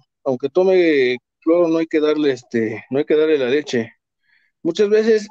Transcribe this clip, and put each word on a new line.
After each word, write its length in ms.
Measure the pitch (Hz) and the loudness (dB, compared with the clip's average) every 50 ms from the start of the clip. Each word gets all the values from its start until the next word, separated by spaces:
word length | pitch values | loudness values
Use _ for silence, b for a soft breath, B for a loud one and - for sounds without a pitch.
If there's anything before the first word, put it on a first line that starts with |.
| _ _ _ _ - | _ _ _ _ -6
aunque 240 | 139 131 127 - 139 | -6 -4 -4 -4 -4
tome 720 | - 180 185 190 190 185 175 165 156 143 127 123 123 123 _ _ _ _ | -2 0 2 2 2 2 4 2 2 2 2 0 -2 -4 _ _ _ _
cloro, 280 | - 160 165 175 175 165 | -2 0 2 2 2 2
no 100 | 160 165 | 0 -2
hay 80 | 165 | -2
que 140 | 160 - 156 | -2 -2 -2
darle, 320 | 147 151 151 151 147 143 131 | 0 0 0 0 0 -2 -2
este, 520 | 120 120 _ - 117 113 107 104 104 - - | -4 -6 _ -4 -4 -4 -4 -6 -8 -10 -6
no 80 | 131 139 | -4 -4
hay 60 | 147 | -2
que 100 | - 160 | 0 0
darle 240 | 151 156 160 156 143 | 0 2 2 0 0
la 100 | 131 120 | 0 0
leche. 440 | 131 151 147 - - 120 113 - - _ _ _ _ _ _ _ _ _ _ _ _ _ - | -2 -2 -2 -2 -4 -4 -4 -6 -10 _ _ _ _ _ _ _ _ _ _ _ _ _ -8
Muchas 260 | 165 170 - 214 202 | -4 -2 0 0 2
veces 400 | 208 214 220 226 220 214 208 233 | 2 2 2 2 2 0 0 -4